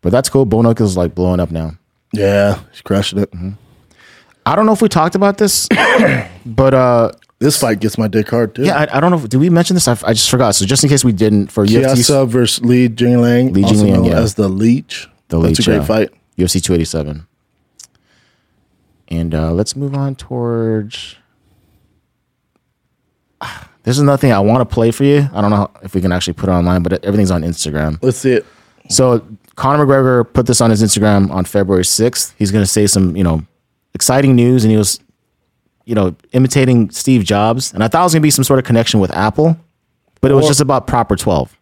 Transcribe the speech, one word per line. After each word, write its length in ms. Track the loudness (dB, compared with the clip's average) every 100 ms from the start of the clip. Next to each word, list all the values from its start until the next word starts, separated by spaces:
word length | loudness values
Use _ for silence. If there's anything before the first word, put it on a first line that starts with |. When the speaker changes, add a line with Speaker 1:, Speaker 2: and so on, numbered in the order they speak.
Speaker 1:
But 100 | 0
that's 180 | 0 0
cool. 160 | 0 2
Bo 160 | 2
Knuckles 300 | 2 2 0
is, 60 | 0
like, 180 | -4 -2
blowing 240 | 0 0
up 120 | -2
now. 200 | -4 -8 -10 _ _ _
Speaker 2:
Yeah, 460 | -4 0 2 0 -2 -8
he's 100 | -20
crushing 380 | -4 -2 -2 -4
it. 120 | -6
Speaker 1:
Mm-hmm. 200 | -8 -12 -12 _ _ _ _ _ -20 _ _ -4
I 100 | 0
don't 100 | 2
know 80 |
if 80 | 2
we 80 | 2
talked 260 | 2 0 0
about 220 | -2 0
this, 300 | -2 -2 -2
<coughs> 800 | 0 0 2 0 0 -6 -16 -10
but, 280 | 0 2
uh, 380 | 2 2 2 0 -4 _ _
Speaker 2:
This 200 | -2 0
fight 200 | -2 -2
gets 180 | -4 -2
my 100 | -2
dick 220 | 0 0
hard, 260 | -2 -2 -2
too. 80 |
Speaker 1:
yeah, 140 | -2 0
I, 200 | 0 0
I 20 |
don't 120 | 2
know 60 | 0
if, 100 | 0
did 100 | 0
we 100 | 2
mention 240 | 2 2
this? 140 | 0 0
I, 60 |
f-, 100 | -2
I 100 | -2
just 160 | -2 0
forgot. 260 | 2 2 0
So 100 | 0
just 180 | 0
in 60 | 2
case 140 | 2
we 80 | 2
didn't, 360 | 2 2 2 0
for 180 | 0 2
U 160 | 2
F 60 | 2
C 40 | 0
Speaker 2:
Chiesa 280 | 2 2 2
versus 380 | 0 0 0
Li 240 | 0 2 2
Jingliang, 680 | 0 0 2 2 2 2
Speaker 1:
Li 100 | 2
Speaker 2:
also 120 | 2 2
Speaker 1:
Jingliang, 100 | 2
Speaker 2:
known 120 | 2 2
Speaker 1:
yeah. 140 | 0
Speaker 2:
as 160 | -2 -2
the 120 | -2
Leech. 600 | 0 0 0 -2 -16 -18 _ _
Speaker 1:
The 100 | 0
Speaker 2:
That's 180 | 0 0
Speaker 1:
Leech, 80 | 0
Speaker 2:
a 40 |
great 60 | 0
Speaker 1:
yeah. 80 | 0
Speaker 2:
fight. 240 | -2 -2 _ _ -4
Speaker 1:
U 80 | -2
F 60 |
C 80 | -2
two 140 | -2 -2
eighty-seven. 520 | -2 -6 -8 -10 -16 _ _ _ _ _ -20 _ _ _ _ _ _ _ _ _ _ _ _
And, 260 | -6 -4 -2
uh, 160 | -2
let's 240 | -2 -4 -6
move 180 | -6 -4
on 200 | -6 -8
towards, 1000 | -10 -8 -4 -4 -2 -4 -6 -14 -18 -20 _ _ _ _ _ _ _ _ _ _ _ _ _ _ _ _ _ _ _ _ _ _
<sighs> 0 | -18 -16 -20 _
this 140 | -4 0
is 60 |
nothing 280 | 0 2 2
I 80 | 2
wanna 260 | 2 0 0
play 260 | 0 0
for 120 | 0
you. 240 | 2 2 0
I 80 | -2
don't 100 | 0
know 180 | 0 -2 -6
if 100 | -8
we 80 | -6
can 100 | -4
actually 220 | -4 -6
put 160 | -6 -2
it 40 |
online, 300 | 0 0 0
but 200 | -2 -4 -2
everything's 260 | -2 0
on 100 | -2
Instagram. 560 | -4 -6 -6 -4 -4 -4
Speaker 2:
Let's 160 | -4 -2
see 160 | -2
it. 120 | -2 -4 _ _ _ _
Speaker 1:
So 360 | 0 2 0 -4 -20 _ -6
Conor 300 | -2 0 2
McGregor 460 | 2 4 2 0
put 140 | -2 0
this 140 | 2
on 80 | 2
his 120 | 2
Instagram 480 | 2 2 2 2 0
on 140 | -2 -4
February 400 | -2 0 0 0
sixth. 480 | 0 -2 -2 -10 _
He's 140 | -2
gonna 140 | 0 0
say 220 | 0 0
some, 280 | 2 0 0
you 80 |
know, 220 | 0 -2 -6 _ _ _ _
exciting 420 | -8 -2 2 4 4
news, 280 | 4 4
and 80 | 2
he 60 | 2
was, 220 | 0 -4 _ _ _ _ _ _ _ _ -6
you 80 | -2
know, 200 | -2 -4 _
imitating 560 | 0 0 2 2 2 0
Steve 340 | -4 0 0
Jobs. 500 | 2 0 0 -2 -4
And 100 | -4
I 40 | -2
thought 140 | 0
it 40 | 2
was 80 |
gonna 80 | 2
be 100 | 0
some 120 | 0
sort 140 | 2 0
of 60 | 2
connection 340 | 0 2 0
with 120 | 0
Apple, 440 | -2 -2 0 0 0 _ _ _ _ _ _
but 120 | 2
it 20 |
was 120 | 4 4
Speaker 2:
Or 40 |
Speaker 1:
just 120 | 2
about 260 | 0 -2 0
Proper 280 | -2 -2 -2
twelve. 400 | -2 -2 -4 _